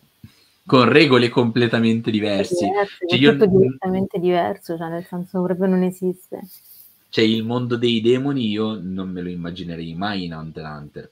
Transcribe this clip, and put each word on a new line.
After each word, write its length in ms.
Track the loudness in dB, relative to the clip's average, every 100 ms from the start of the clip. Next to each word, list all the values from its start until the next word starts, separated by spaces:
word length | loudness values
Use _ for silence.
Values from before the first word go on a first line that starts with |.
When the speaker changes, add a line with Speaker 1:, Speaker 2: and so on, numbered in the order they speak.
| _ _ -20 _ _ _
Speaker 1:
Con 240 | 2 4 6
regole 400 | 6 6 6 4
completamente 840 | 2 0 2 2 2 2 2 0
diversi. 540 | -2 0 -2 -2 -2
Speaker 2:
Diversi, 320 | 0 0 -4 -6 -2
Speaker 1:
Cioè, 20 |
Speaker 2:
con 100 | 4
Speaker 1:
io 140 | 4
Speaker 2:
tutto 120 | 4 4
Speaker 1:
n- 120 | 4
Speaker 2:
direttamente 600 | 2 0 -4 -2 -4 -2
diverso, 560 | 0 0 0 -4 -8 -8
cioè 120 | -8
nel 160 | -8
senso 380 | -8 -10 -6 -4
proprio 240 | -2 0 0
non 160 | 2
esiste. 580 | 0 -2 -6 -6 -10 -16 -16 -20 -20 -20 _ _ _
Speaker 1:
Cioè, 160 | 0
il 200 | 2 2
mondo 320 | -2 -4 -2 -2
dei 240 | 0 2
demoni 480 | 2 2 0 -2 -2
io 300 | -2 -4 -4
non 300 | -8 -8 -8
me 100 | -8
lo 80 | -8
immaginerei 680 | -8 -10 -10 -10 -10 -10
mai 300 | -8 -6 -6
in 100 | -8
Hunter 300 | -10 -12 -14
x 40 | -14 -14
Hunter. 320 | -16 -18 -20